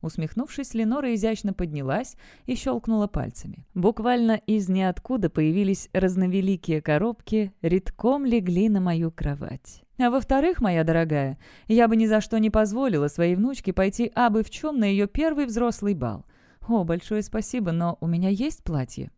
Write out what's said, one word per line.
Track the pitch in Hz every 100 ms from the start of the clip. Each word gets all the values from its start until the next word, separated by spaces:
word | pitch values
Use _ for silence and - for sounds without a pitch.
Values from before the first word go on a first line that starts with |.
усмехнувшись, | 160 - 156 - 285 - 277
Ленора | 226 220 262 269
изящно | 233 220 220 208
поднялась | 190 175 147 135 151 254 - - - -
и | 247
щелкнула | - 240 - 220 208
пальцами. | - 127 - - - - -
Буквально | 180 226 226 247 226 220 -
из | 214 185
ниоткуда | 185 190 175 - 254 180
появились | - 156 170 196 190 -
разновеликие | 185 185 185 185 185 190 190 - 156
коробки, | 151 151 220 233 - 214 208 -
редком | 165 180 - - 226 277 277
легли | 233 180 175 220
на | 202
мою | 180 165 165
кровать. | 165 147 143 - - - - _ -
«А | 247
во-вторых, | 254 214 269 320 349
моя | 214 170
дорогая, | 160 165 165 151 135 135 - - -
я | 220 233
бы | 220
ни | 220
за | 214
что | 214 226
не | 220
позволила | 214 214 214 269 170 143
своей | - 170 180
внучке | 233 277 -
пойти | 180 190 - 240 -
абы | 240 214
в | 214
чем | - 311 294
на | 208
ее | 196 202
первый | - 320 294 277
взрослый | 220 240 220 202
бал. | 185 127 101 - _ _ _ -
О, | 226
большое | 170 170 - 214
спасибо, | 208 220 208 254 190
но | 165 170 170
у | 165
меня | 170 190
есть | 196 277 -
платье». | - 156 127 - 131